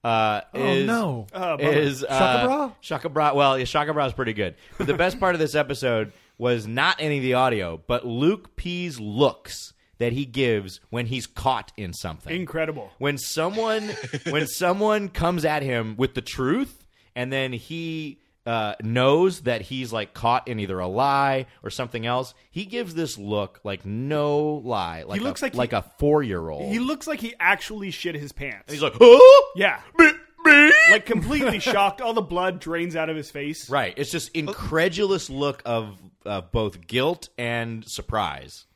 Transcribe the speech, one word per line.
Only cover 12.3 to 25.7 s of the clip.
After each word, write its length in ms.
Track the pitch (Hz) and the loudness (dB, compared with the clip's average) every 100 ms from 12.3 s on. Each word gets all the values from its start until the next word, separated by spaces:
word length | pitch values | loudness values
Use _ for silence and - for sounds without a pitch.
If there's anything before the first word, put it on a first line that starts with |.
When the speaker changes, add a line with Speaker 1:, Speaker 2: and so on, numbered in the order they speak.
| 170 | -10
Speaker 3:
Incredible. 540 | 175 160 156 147 98 _ | -8 -6 -6 -8 -14 _
Speaker 1:
When 220 | 139 143 | -6 -4
someone, 680 | - - 165 208 220 220 214 - 123 | -6 -4 -4 -2 -2 -4 -6 -10 -10
Speaker 3:
<laughs> 200 | 147 170 | -8 -4
Speaker 1:
when 180 | 147 156 | -4 -4
someone 640 | - 180 190 214 214 202 | -2 -2 0 0 0 -2
comes 360 | - 170 180 151 | -4 -2 0 -2
at 160 | 151 | -2
him 340 | 135 120 110 110 | -2 -4 -4 -4
with 200 | 131 131 | -4 -4
the 80 | |
truth, 640 | - - 131 208 277 - _ _ _ 123 | -10 -6 -2 -2 -4 -10 _ _ _ -10
and 160 | 127 | -6
then 220 | 135 131 | -4 -6
he, 640 | 120 - 165 165 160 156 - _ _ - | -8 -10 -10 -8 -8 -10 -14 _ _ -6
uh, 260 | 117 107 - | -4 -4 -6
knows 600 | 107 120 131 147 190 180 | -4 0 2 4 2 0
that 200 | 123 117 | -4 -4
he's, 320 | 95 131 123 | -6 -10 -6
like, 220 | 113 101 - | -6 -8 -4
caught 320 | 113 123 - | 0 0 -2
in 120 | 110 | -8
either 200 | 98 92 | -6 -6
a 80 | 92 | -4
lie 580 | 101 139 139 139 135 131 _ | -2 0 0 0 -2 -6 _
or 80 | - | -14
something 380 | - 120 120 113 | -10 -8 -6 -4
else, 260 | 127 127 - _ | -4 -6 -16 _
he 160 | 170 196 | -12 -10
gives 300 | 240 208 160 | -8 -8 -6
this 200 | 151 104 | -8 -8
look, 400 | 101 104 98 - | -4 -4 -4 -10
like, 220 | 104 98 98 | -10 -10 -8
no 800 | 107 135 151 147 147 151 151 120 | -8 -4 -2 -2 -2 -2 -6 -6
lie, 380 | 107 87 82 | -4 -6 -8
like 160 | 80 143 | -10 -6
Speaker 3:
He 40 | |
looks 200 | 247 - | -6 -6
Speaker 1:
a, 20 | 269 | -6
Speaker 3:
like 60 | |
he 40 | 123 | -4
Speaker 1:
like 140 | 123 | -2